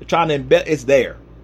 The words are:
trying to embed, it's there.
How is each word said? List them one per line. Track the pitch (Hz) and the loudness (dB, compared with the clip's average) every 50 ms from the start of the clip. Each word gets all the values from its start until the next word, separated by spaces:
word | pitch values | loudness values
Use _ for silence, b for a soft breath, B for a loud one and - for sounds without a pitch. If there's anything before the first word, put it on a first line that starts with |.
| - | -8
trying | - - 165 170 160 | -2 -2 0 0 0
to | 147 143 | -2 -4
embed, | 127 127 160 175 - | 0 2 2 2 2
it's | - 156 139 123 | 0 -4 -4 0
there. | 120 139 135 113 85 80 - - - - - | 2 2 2 2 0 -6 -14 -20 -20 -20 -20